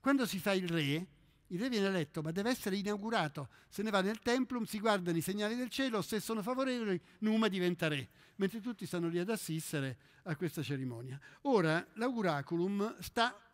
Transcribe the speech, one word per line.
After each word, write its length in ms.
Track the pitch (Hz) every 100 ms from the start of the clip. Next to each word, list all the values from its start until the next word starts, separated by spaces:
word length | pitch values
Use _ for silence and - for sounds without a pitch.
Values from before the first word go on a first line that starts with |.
| 262
Quando 220 | 277 226
si 100 | 196
fa 160 | 202
il 140 | 196 180
re, 400 | 165 143 151 185 - - _ _
il 120 | 180
re 80 | 254
viene 200 | 233 196
eletto, 340 | 190 147 -
ma 100 | 156
deve 200 | 170 208
essere 240 | 254 208 196
inaugurato. 720 | 202 208 214 226 156 151 131 - _
Se 140 | -
ne 80 | 214
va 120 | 202
nel 180 | 190 220
templum, 440 | 240 247 254 247
si 160 | 220 214
guardano 380 | 220 202 175 165
i 40 |
segnali 340 | 170 202 208 240
del 140 | 254
cielo, 340 | - 269 220
se 160 | - 220
sono 240 | - 226
favorevoli, 580 | 202 254 269 247 220 185 - -
Numa 260 | 214 220 220
diventa 400 | 190 180 175 160
re, 200 | 147 113 - - -
mentre 260 | 196 226
tutti 240 | 214 226 175
stanno 220 | 180 170
lì 100 | 170
ad 140 | 180
assistere 680 | 220 - 160 - 151 135 123 - - -
a 100 | 156
questa 260 | 170 165
cerimonia. 580 | 139 139 131 117 127 139 - -
Ora, 420 | 285 233 160 160 -
l'auraculum 1040 | - 247 240 190 147 139 170 185 202 214 -
sta 360 | 180 - 233 - -